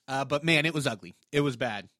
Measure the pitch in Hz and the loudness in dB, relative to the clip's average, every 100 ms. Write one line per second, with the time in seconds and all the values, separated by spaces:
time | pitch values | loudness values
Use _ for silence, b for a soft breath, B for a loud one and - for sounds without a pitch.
0 | - 135 135 143 165 156 160 156 135 107 | -6 -4 -2 -2 4 4 4 0 -2 -4
1 | 85 - _ 147 143 117 123 101 87 _ | -10 -20 _ 0 0 0 -4 -4 -10 _